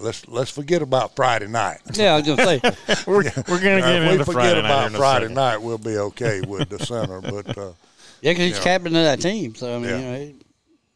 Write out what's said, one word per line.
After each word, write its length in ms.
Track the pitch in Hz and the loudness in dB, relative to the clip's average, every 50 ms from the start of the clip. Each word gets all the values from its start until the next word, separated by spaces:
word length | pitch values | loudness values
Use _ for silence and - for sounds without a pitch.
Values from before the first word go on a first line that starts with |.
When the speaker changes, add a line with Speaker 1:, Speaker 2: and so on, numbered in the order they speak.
Speaker 1:
let's, 280 | 101 113 113 - - - | -8 -8 -8 -10 -12 -8
let's 220 | - 120 135 - | -6 -6 -6 -6
forget 320 | - 151 147 139 175 170 | -8 -10 -4 -2 -2 0
about 340 | 151 131 131 127 110 104 - | 0 0 0 0 0 0 0
Friday 300 | - 131 127 117 110 101 101 | 0 2 2 2 0 -2 -4
night. 300 | 113 117 104 92 - - - - - | -2 -2 -2 -2 -4 -8 -10 -8 -2
Speaker 2:
Yeah, 200 | 220 214 185 156 | 2 4 4 4
I 20 | 151 | 4
was 60 | 147 | 2
gonna 180 | 151 143 - 254 | 2 2 2 4
say. 160 | 190 160 123 - 247 - - - - 208 - - | 4 2 2 2 0 -2 -2 -2 -2 -2 -2 0
Speaker 3:
<laughs> 20 | |
We're, 180 | - 190 208 170 127 - 131 127 - | 2 2 2 2 2 -2 -4 -2 -2
we're 140 | 180 175 | 0 2
gonna 180 | 185 202 190 190 | 2 4 4 4
Speaker 1:
Now, 60 | 180 - | 4 4
Speaker 3:
get 100 | 180 175 | 4 4
Speaker 1:
if 40 | 160 160 | 4 4
we 40 | |
Speaker 3:
into 120 | - - 143 | 4 2 2
Speaker 1:
forget 80 | 175 175 | 2 2
Speaker 3:
Friday 280 | 123 120 117 107 107 | 2 4 4 4 2
night 40 | 107 131 | 2 2
Speaker 1:
about 160 | 143 135 127 113 | 2 2 0 0
Speaker 3:
in 60 | 107 | 0
a 40 | - | 2
Speaker 1:
Friday 260 | 139 135 131 123 113 | 4 4 4 2 0
Speaker 3:
second. 100 | 113 117 | 0 0
Speaker 1:
night, 200 | 135 135 123 110 107 | 0 2 2 0 -2
we'll 200 | 113 117 117 110 | -4 -6 -6 -6
be 180 | 110 113 110 104 | -4 -4 -2 -2
okay 420 | 101 104 - - 123 113 104 95 | -2 -4 -4 -4 -2 -2 -2 -2
with 260 | 92 95 101 95 98 - | -4 -6 -6 -6 -6 -6
the 160 | 104 95 - | -6 -8 -8
center. 360 | - 123 117 107 98 92 95 | -6 -4 -4 -6 -6 -8 -10
But, 340 | 95 98 98 104 101 - 113 | -10 -10 -10 -8 -8 -10 -10
uh, 160 | 104 101 92 85 | -10 -10 -12 -14
Speaker 2:
<laughs> 60 | _ _ _ _ _ - - - _ | _ _ _ _ _ -20 -20 -12 _
Yeah, 120 | - 151 | 0 0
'cause 80 | 175 170 | 2 2
he's 100 | 175 175 | 0 0
Speaker 1:
you 60 | - | 0
know. 60 | - - | 0 0
Speaker 2:
captain 320 | 175 180 185 175 170 165 | 0 0 0 0 0 2
of 80 | 165 165 | 2 4
that 160 | 151 131 123 | 2 2 2
team, 340 | 156 180 214 226 165 117 110 | 0 -2 -2 -4 -6 -8 -8
so, 220 | - 127 120 120 | -8 -8 -6 -6
I 20 | 120 | -4
mean, 120 | 120 - | -4 -4
Speaker 1:
Yeah. 60 | 95 - | -4 -4
Speaker 2:
you 60 | 131 | -6
know, 60 | 127 123 | -6 -8
it 200 | 135 143 147 139 - _ _ _ _ _ _ _ _ _ _ _ | -10 -10 -14 -16 -20 _ _ _ _ _ _ _ _ _ _ _